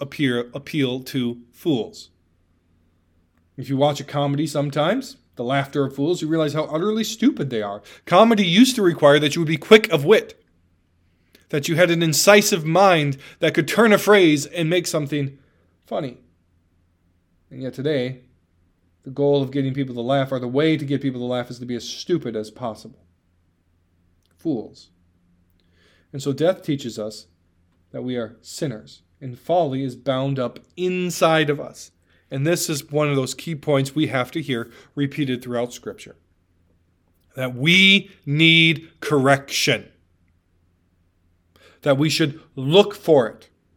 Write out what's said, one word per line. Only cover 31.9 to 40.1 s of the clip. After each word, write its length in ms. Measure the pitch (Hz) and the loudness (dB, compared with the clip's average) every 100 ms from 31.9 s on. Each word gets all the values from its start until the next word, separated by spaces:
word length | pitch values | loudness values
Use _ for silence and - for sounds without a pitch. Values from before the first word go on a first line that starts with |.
| _ _ _ - | _ _ _ -10
And 160 | 139 151 | -4 -2
this 240 | 175 - | -2 -2
is 220 | 143 - | -6 -4
one 180 | 147 147 | -2 0
of 60 | 139 | 0
those 180 | 131 | -4
key 220 | - - 147 | -8 -10 -8
points 400 | 151 139 135 151 | -2 0 0 -2
we 120 | 135 | -2
have 240 | 127 123 | -2 -4
to 100 | 170 | -6
hear 280 | 139 120 113 - - - | -6 -6 -8 -16 -12 -6
repeated 460 | 139 147 135 123 | -4 -4 -4 -6
throughout 300 | 123 120 123 | -6 -6 -6
Scripture, 460 | - 107 - - - _ _ _ _ _ _ _ _ _ _ _ - | -10 -14 -16 -18 -20 _ _ _ _ _ _ _ _ _ _ _ -8
that 200 | 127 123 | -8 -2
we 560 | 151 185 190 196 196 - 139 | 4 6 8 6 2 -12 -4
need 640 | 147 165 165 165 156 - - | 4 6 6 4 0 -6 -10
correction, 920 | - 147 135 135 - - - 110 - _ _ | -2 2 4 2 0 -4 -2 -2 -4 _ _